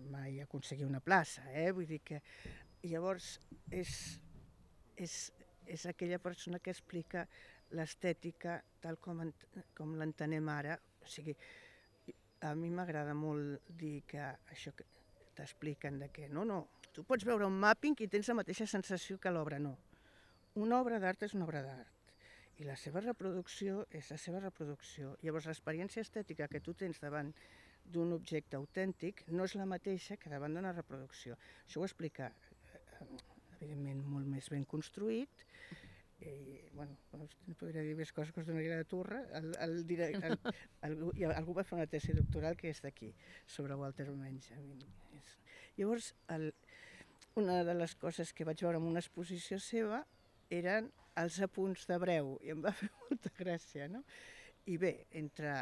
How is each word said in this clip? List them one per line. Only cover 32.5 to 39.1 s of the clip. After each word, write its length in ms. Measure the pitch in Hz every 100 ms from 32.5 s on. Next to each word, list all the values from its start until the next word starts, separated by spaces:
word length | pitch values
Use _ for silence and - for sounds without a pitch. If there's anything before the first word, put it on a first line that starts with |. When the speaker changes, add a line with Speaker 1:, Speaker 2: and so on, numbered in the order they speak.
| - -
Speaker 1:
eh, 320 | - - - - 127 - - - -
evidentment, 400 | 151 147 139 139
molt 240 | 139 139 139
més 220 | 139 -
ben 140 | 143
construït. 800 | 139 156 - - 214 226 277 - - - - 175 - - -
I, 480 | - 156 139 135 131 151
bueno, 240 | 143 147 139 -
doncs, 240 | 147 151 - - 165
podria 220 | 170 160
dir 80 | 151
més 160 | 151 156
coses 220 | - 151
que 80 | 170
us 80 | 160
donaria 300 | 160 160 165
la 80 | 160
turra. 320 | 180 185